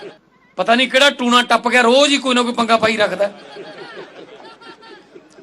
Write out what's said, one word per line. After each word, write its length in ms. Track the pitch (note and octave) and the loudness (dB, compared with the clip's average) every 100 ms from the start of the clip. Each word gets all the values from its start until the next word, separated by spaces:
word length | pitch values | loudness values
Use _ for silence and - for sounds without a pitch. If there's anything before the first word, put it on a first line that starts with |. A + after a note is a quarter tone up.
| - - _ _ _ - | -20 -20 _ _ _ -6
ਪਤਾ 160 | F#3 | 0
ਨਹੀਂ 140 | A#3+ B3+ | 0 2
ਕਿਹੜਾ 220 | B3+ C#4+ | 2 2
ਟੂਣਾ 320 | C#4 B3 A#3+ | 0 0 2
ਟੱਪ 260 | A#3+ A3+ A#3 | 2 0 2
ਗਿਆ, 120 | A#3+ | 2
ਰੋਜ਼ 320 | A#3 C4 D4 | 4 4 4
ਹੀ 60 | C#4 | 0
ਕੋਈ 160 | B3+ | 0
ਨਾ 80 | B3 | -2
ਕੋਈ 100 | A#3+ | -2
ਪੰਗਾ 240 | A#3+ A#3 A3+ | -2 0 0
ਪਾਈ 200 | A3 A3 | 0 0
ਰੱਖਦਾ। 340 | G3+ F#3 G3+ - - - - - - - - F#5+ - G#4+ A5 - A5+ - A4+ G#4 _ - - - | -2 -2 -4 -6 -20 -18 -18 -18 -20 -20 -20 -20 -20 -20 -20 -20 -20 -20 -20 -20 _ -20 -20 -20